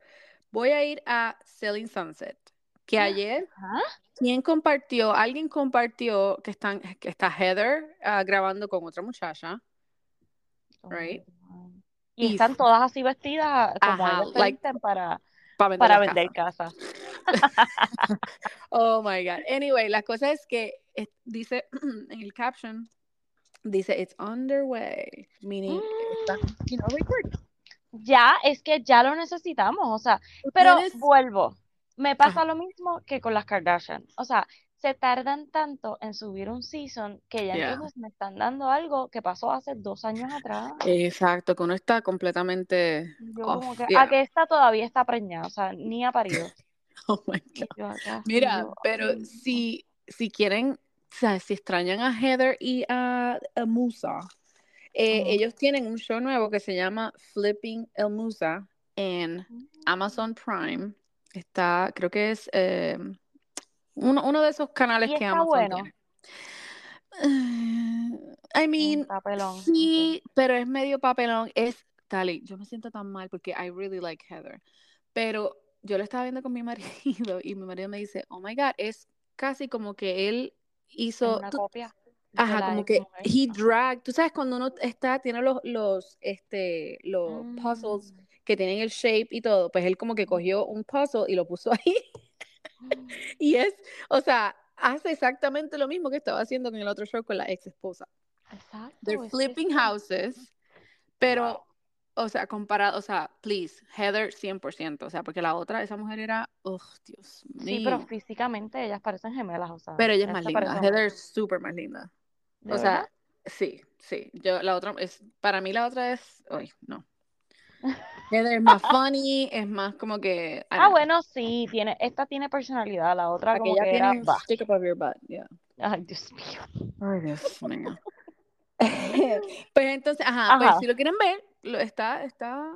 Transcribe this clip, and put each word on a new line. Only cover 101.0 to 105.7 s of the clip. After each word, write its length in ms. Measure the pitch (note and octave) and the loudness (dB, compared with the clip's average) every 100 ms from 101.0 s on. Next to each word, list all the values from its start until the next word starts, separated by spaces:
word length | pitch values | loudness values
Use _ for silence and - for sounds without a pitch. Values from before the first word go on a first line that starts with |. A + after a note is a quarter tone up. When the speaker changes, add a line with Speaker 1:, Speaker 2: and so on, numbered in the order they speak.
| _ _ | _ _
Speaker 1:
pero, 240 | B3+ B3 | 2 2
Speaker 2:
Wow. 220 | A#3 - - _ _ _ _ | -2 -6 -14 _ _ _ _
Speaker 1:
o 140 | - A3+ | -6 -4
sea, 180 | - G3 | -4 -6
comparado, 520 | G#3+ G#3 G#3 G3+ G#3 | -8 -2 2 2 0
o 40 | |
sea, 280 | G3 F#3 D3+ _ | -4 -4 -6 _
please, 420 | G#3+ G3+ E3+ - _ - | -6 -4 -6 -12 _ -4
Heather 360 | G3+ G#3 G#3+ | -2 0 -2
cien 260 | - G3 F#3+ | -6 -10 -8
por 140 | C#3 | -10
ciento, 320 | - D#3+ D3 - | -10 -10 -10 -10
o 40 | |
sea, 120 | E3 | -10
porque 180 | D#3+ F3 | -8 -4
la 120 | E3+ | -2
otra, 280 | E3+ F#3 | -2 -4